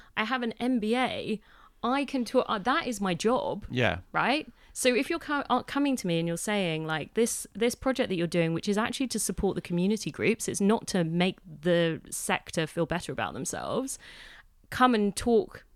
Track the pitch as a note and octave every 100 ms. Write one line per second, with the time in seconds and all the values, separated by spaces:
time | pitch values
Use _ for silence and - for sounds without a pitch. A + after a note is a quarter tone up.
0 | - - A3 B3+ A#3 - B3 B3+ G#3+ B3
1 | B3+ - - G#3 - - - _ A#3 C4+
2 | C#4 C4+ A3+ B3+ - A3 F#3 D#4 B3+ G#3
3 | G3 E3+ G#3+ B3+ - F#3 - B2 A2 E2+
4 | - D#3+ F3+ D4 - - - - B3+ B3
5 | C#4 E4+ - D4 - B3 - C#4 C#4+ B3+
6 | F3+ E3 E3+ E3+ - G#3 F3+ D#3 D#3+ D#3
7 | C#3 - A#3 - - - A#3+ A3+ C4+ B3+
8 | G#3+ F#3 E3+ F3 E3 E3 - G3+ A#3 -
9 | C4 A3 - F#3 G3 F3 - F3 F#3 A3
10 | E3 - B2+ A3+ - - G3+ A3+ - F#3+
11 | D#3+ E3+ F#3 - F3+ D3+ E3 E3+ E3+ D#3+
12 | - - - F#3 - - D#3 - D#3+ E3+
13 | - B2+ F#2+ F2+ C#3 F#2+ D2 D3 C4+ -
14 | - - - - - _ - - B3+ A3+
15 | G3+ - A#3+ A3+ - - -